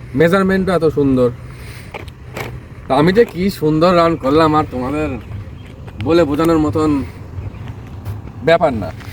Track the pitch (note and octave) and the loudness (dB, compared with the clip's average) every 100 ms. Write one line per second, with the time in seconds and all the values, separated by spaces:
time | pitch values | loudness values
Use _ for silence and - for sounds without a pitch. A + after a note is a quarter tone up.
0 | - C3 E3 G3 F#3+ F#3+ F#3 E3+ D#3+ C#3 | -6 2 4 4 2 2 2 2 2 2
1 | C#3 B2+ B2 B2 - - - - - - | 2 4 2 0 -12 -16 -16 -16 -14 -14
2 | - - - - - - - - - C3 | -14 -16 -16 -12 -12 -12 -16 -18 -2 2
3 | D#3+ G3 A#3 E3 G3 - D#3 D#3 F3 F3 | 4 4 2 2 -2 0 0 4 4 6
4 | E3 E3 C3 D3+ D#3+ D3+ D3+ B2+ B2+ D3+ | 4 2 2 4 4 4 0 -4 -4 -4
5 | D3+ B2 - - - - - - - - | -4 -6 -10 -12 -12 -14 -16 -16 -16 -6
6 | C3 E3+ D3+ D3 E3 D#3+ D3+ D#3 D#3 C#3+ | 2 4 4 2 2 4 2 2 2 0
7 | B2 - - - - - - - - - | -2 -10 -12 -10 -10 -10 -12 -12 -14 -12
8 | - - - - C3+ E3 D#3+ A2+ E2+ - | -10 -10 -12 -4 2 4 4 0 -6 -10
9 | - | -14